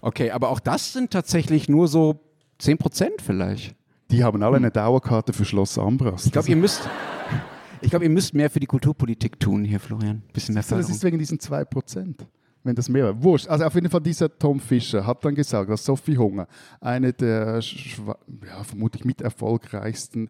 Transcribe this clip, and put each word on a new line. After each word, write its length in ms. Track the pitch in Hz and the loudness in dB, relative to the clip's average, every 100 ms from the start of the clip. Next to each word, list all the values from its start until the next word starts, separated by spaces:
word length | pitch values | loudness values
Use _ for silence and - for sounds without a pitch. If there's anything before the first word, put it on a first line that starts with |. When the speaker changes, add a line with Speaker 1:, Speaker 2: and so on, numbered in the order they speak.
Speaker 1:
Okay, 300 | - - 120 | -4 -2 -2
aber 180 | 104 123 | 0 -2
auch 100 | 120 | -2
das 320 | 139 156 - | -2 -2 -4
sind 180 | 262 254 | -4 -2
tatsächlich 580 | 190 165 170 147 156 - | -2 0 0 2 0 4
nur 200 | 147 170 | 4 6
so 320 | 151 156 147 _ _ _ _ | 4 4 2 _ _ _ _
zehn 200 | - 151 | 2 2
Prozent 420 | - - 208 415 | 0 0 -2 -2
vielleicht. 540 | - 95 95 101 - - _ _ _ | -4 -2 -2 -4 -8 -18 _ _ _
Speaker 2:
Die 120 | 117 | 4
haben 180 | 123 107 | 4 4
alle 140 | 104 135 | 4 4
Speaker 1:
Hm. 60 | |
Speaker 2:
eine 60 | 123 | 4
Dauerkarte 640 | 110 107 127 - 113 - | 2 2 2 2 0 0
für 120 | - | -2
Schloss 320 | 98 101 98 - | 0 0 0 0
Ambras. 480 | 101 131 127 92 | 0 2 0 0
Speaker 1:
Ich 80 | 123 | 0
glaub, 120 | - | 0
Speaker 2:
Das 40 | - | 2
Speaker 1:
ihr 80 | 160 | 4
müsst, 320 | 190 - - - - - - - - - - - | 4 0 -8 -10 -10 -10 -6 -8 -8 -18 -20 -4
ich 80 | - | 0
glaub, 120 | 170 | 2
ihr 60 | 170 | 4
müsst 240 | 160 - | 4 2
mehr 160 | 143 147 | 2 2
für 120 | 151 | 0
die 60 | 135 | 0
Kulturpolitik 720 | 135 - - 113 113 113 - | 0 0 0 -2 -2 -4 -2
tun 240 | 104 101 | 0 2
hier, 160 | 104 104 | 2 -2
Florian. 420 | - 110 107 107 104 | -2 -4 -2 -4 -6
Bisschen 220 | - - | -8 -2
mehr 80 | 107 | -2
Speaker 2:
Siehst 80 | - | 0
du, 60 | - | -2
das 100 | 170 | -2
Speaker 1:
Förderung. 60 | |
Speaker 2:
ist 120 | 180 | 0
wegen 140 | 185 165 | 0 0
diesen 220 | 151 156 | -2 -6
zwei 240 | - 147 | -6 -6
Prozent. 600 | 143 135 - - 185 147 - _ _ _ | -4 -6 -6 -8 -10 -12 -16 _ _ _
Wenn 100 | 127 | -4
das 140 | 120 123 | -2 0
mehr 160 | 131 | 2
wäre. 180 | 123 104 | 2 4
Wurscht. 260 | 156 156 - | 4 4 2
Also 160 | 156 | 0
auf 100 | 160 | 2
jeden 140 | 175 175 | 0 0
Fall 120 | 175 | 0
dieser 360 | 156 165 156 _ | 0 0 -2 _
Tom 220 | 151 139 | 0 0
Fischer 480 | - 123 120 107 98 | 2 0 2 -2 0
hat 180 | 123 | -2
dann 100 | 151 | -2
gesagt, 360 | 143 147 110 95 | -2 -2 -2 -2
dass 140 | 107 | -4
Sophie 340 | - 135 - 139 | 0 -2 0 2
Hunger, 300 | 110 95 90 - - - | 2 0 -10 -14 -20 -12
eine 320 | 123 123 127 | -4 0 0
der 500 | 120 120 113 110 113 | 2 0 0 0 -2
Schwa-, 560 | 113 - - - 104 107 _ 117 95 | -4 -10 -14 -12 -10 -12 _ -20 -18
ja, 160 | 92 | -16
vermutlich 400 | 110 104 110 - | -14 -4 -4 -2
mit 160 | 123 - | -6 -4
erfolgreichsten 1080 | - - 107 117 - 104 101 113 - 117 113 | -6 -6 -4 -4 -4 -10 -8 -8 -10 -8 -8